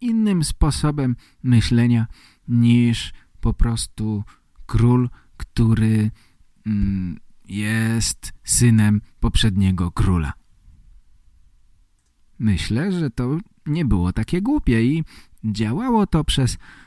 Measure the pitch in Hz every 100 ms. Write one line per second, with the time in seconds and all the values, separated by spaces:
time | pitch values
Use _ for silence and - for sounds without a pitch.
0 | 240 226 214 180 151 - 156 - 151 147
1 | 131 120 _ _ 127 120 - 120 120 117
2 | 117 - - _ - 120 117 120 120 113
3 | - - _ - 113 - 120 113 - -
4 | 110 104 101 - _ - - 110 120 123
5 | 123 - _ - - - 113 107 110 110
6 | 107 - _ _ _ _ 107 104 98 98
7 | 90 - - - - 101 104 110 113 113
8 | - - - - - - 120 110 107 104
9 | - _ 117 - 110 95 95 90 85 -
10 | 92 87 73 - _ _ - - - -
11 | _ - _ _ _ _ _ _ _ _
12 | _ _ _ - 110 90 - 110 196 180
13 | 151 - 123 160 - _ - 156 135 95
14 | 87 - 120 175 214 294 - 113 117 160
15 | 156 - - - 110 101 107 147 254 233
16 | 196 160 147 - 123 - - -